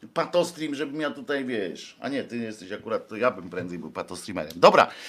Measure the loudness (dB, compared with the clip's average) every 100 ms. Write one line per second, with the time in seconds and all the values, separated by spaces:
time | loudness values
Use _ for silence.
0 | -8 -4 2 2 2 -2 -6 -4 -4 -2
1 | -4 -4 -2 -2 0 -2 -2 -6 -12 -10
2 | -6 -4 -4 -6 -6 -8 -10 -10 -4 -4
3 | -4 0 0 0 -6 -6 -6 -6 -8 -8
4 | -8 -8 -6 -6 -6 8 8 10 6 2